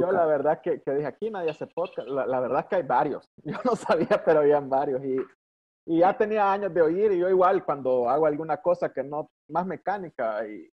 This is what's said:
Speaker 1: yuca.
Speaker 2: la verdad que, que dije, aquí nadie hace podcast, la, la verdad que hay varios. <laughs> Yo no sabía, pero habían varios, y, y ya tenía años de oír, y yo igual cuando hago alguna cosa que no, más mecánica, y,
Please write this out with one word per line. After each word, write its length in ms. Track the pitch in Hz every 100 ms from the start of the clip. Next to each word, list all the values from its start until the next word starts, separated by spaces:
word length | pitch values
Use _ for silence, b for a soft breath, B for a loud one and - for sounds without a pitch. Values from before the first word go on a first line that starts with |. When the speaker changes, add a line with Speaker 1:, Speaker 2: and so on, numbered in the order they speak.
Speaker 1:
yuca. 120 | 175
Speaker 2:
la 140 | 190 160
verdad 340 | 147 143 160
que, 220 | 180 139
que 80 | -
dije, 120 | 147 147
aquí 240 | - 220
nadie 200 | 202 165
hace 160 | 151 139
podcast, 420 | - 180 - 120
la, 180 | 135 117
la 140 | 127
verdad 280 | 123 139 170
que 80 | 190
hay 60 |
varios. 440 | - 127 151 104 - _
<laughs> 80 |
Yo 120 | 151 -
no 100 | 254 220
sabía, 440 | - 175 - 208
pero 180 | - 156
habían 280 | 147 147 135
varios, 340 | 135 143 131
y, 140 | 139 131 127 _ _ _ _ _ -
y 120 | 165
ya 140 | 175 202
tenía 340 | 214 214 196
años 220 | 202 196
de 80 | 170
oír, 300 | 156 175 214
y 60 | 180
yo 100 | 180
igual 340 | 185 180 196
cuando 460 | - 143 131 127 120
hago 160 | 143 160
alguna 320 | 147 160 147
cosa 320 | 175 175 156
que 100 | -
no, 260 | 135 147 151 _ -
más 140 | 156
mecánica, 840 | 185 160 - 202 170 - 113 107 107
y, 220 | 104 -